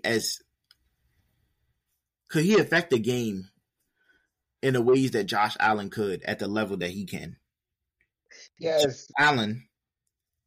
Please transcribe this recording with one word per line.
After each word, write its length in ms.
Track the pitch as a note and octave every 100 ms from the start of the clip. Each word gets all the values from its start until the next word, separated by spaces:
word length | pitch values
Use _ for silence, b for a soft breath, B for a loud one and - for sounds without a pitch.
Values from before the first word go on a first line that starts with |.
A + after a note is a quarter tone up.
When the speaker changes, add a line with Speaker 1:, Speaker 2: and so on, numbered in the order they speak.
Speaker 1:
as, 340 | - A2+ - - _ _ _ _ _ _ _ _ _ _ _ _ _ _ _ _ _ _ _
could 160 | D#3+
he 140 | E3 G#3+
affect 320 | D3 E3 E3+
the 80 | B2
game 500 | G#2+ B2 A2+ F#2+ F#2+ _ _ _ _ _ _ _ _ _ _ _
in 120 | C3+
the 80 | B2+
ways 300 | A#2 C3 C3
that 120 | A#2
Josh 320 | F#2 G#2 G#2+ -
Allen 320 | G#2+ G#2+ G2
could 320 | A2 G#2 F2
at 140 | - G#2+
the 80 | G#2
level 300 | G#2+ G#2 G2
that 120 | F2
he 160 | F#2+ F#2+
can. 300 | E2+ D#2 - _ _ _ _ _ _ _ _ _ B B _
Speaker 2:
Yes. 260 | D#3+ D#3+
Speaker 1:
Josh 220 | C#3+ B2 - -
Allen, 500 | D3 C#3 G#2+ A#2 - _ _ _ _ _ _ _